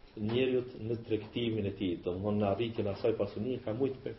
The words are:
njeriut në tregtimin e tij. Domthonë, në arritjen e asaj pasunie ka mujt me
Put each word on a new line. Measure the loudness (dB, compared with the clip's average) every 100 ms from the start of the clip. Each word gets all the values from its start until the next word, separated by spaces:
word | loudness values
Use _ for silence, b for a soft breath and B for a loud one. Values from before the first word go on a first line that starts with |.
| -16 -4
njeriut | 2 4 4 2 0 -6
në | -4 -4
tregtimin | 0 -2 0 -2 0 0 0
e | 0
tij. | 0 0
Domthonë, | -2 -2 0 2
në | 4
arritjen | 2 0 0 -2
e |
asaj | 2 2 2
pasunie | 0 -2 -4 -2
ka | -4
mujt | 0 0 -2
me | -8